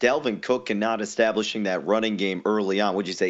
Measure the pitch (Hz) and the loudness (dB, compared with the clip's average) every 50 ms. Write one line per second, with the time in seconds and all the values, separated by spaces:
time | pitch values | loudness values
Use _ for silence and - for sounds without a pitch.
0 | 123 123 135 156 143 123 104 90 - - 127 123 - - 107 101 107 113 113 107 | 2 2 2 2 0 -2 -4 -2 0 0 0 0 0 -2 -2 0 0 0 -2 -2
1 | 107 101 - - 113 110 104 107 107 - - 110 104 95 92 85 71 85 104 113 | -4 -4 0 2 2 2 2 0 -2 -2 -2 -2 -2 -2 -2 -2 0 0 0 2
2 | 113 110 107 92 98 98 92 87 - 101 107 107 101 95 98 101 104 101 92 98 | 2 0 -2 0 -2 -2 -2 -2 0 0 2 2 2 0 0 2 2 0 0 0
3 | 98 90 90 - 98 92 | -2 -4 -2 -2 0 0